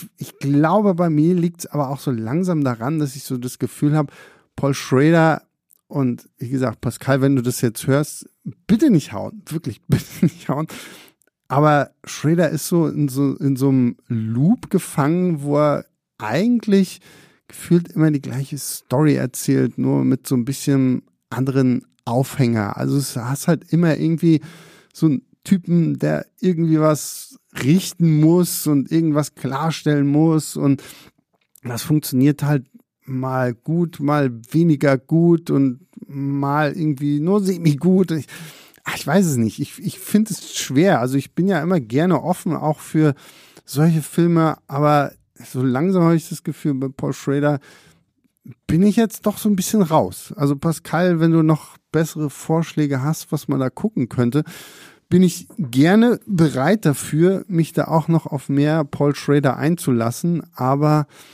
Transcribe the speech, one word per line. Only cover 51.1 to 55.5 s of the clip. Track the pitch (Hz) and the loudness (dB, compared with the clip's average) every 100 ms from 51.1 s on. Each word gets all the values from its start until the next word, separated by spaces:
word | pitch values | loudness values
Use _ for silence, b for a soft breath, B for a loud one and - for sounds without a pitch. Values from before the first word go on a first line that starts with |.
| 165 | 2
wenn | 165 | 4
du | 165 | 4
noch | 160 151 - - _ | 2 0 -4 -20 _
bessere | 156 160 156 147 | -2 -2 -4 -8
Vorschläge | - - 160 160 - 147 135 | -6 -4 -2 -2 -2 -2 -2
hast, | 143 160 - | -2 -4 -6
was | 151 - | -6 -4
man | 139 | -2
da | 131 | -2
gucken | - 214 - 123 | -4 -6 -4 -4
könnte, | - 120 143 - B B B B B _ | 0 0 0 -4 B B B B B _
bin | 175 | 4
ich | 180 - - | 4 0 -10